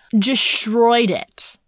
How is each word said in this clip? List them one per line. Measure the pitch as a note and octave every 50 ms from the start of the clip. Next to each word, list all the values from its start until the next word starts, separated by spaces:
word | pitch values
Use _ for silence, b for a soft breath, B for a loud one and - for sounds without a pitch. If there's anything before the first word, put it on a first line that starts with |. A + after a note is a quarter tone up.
| b b -
destroyed | G#3+ G3 B3+ C4+ - - - - - - A3 G#3+ A#3 A#3 A#3 A#3+ A#3+ A#3+ G3
it, | E3+ - - - _ - - - - - _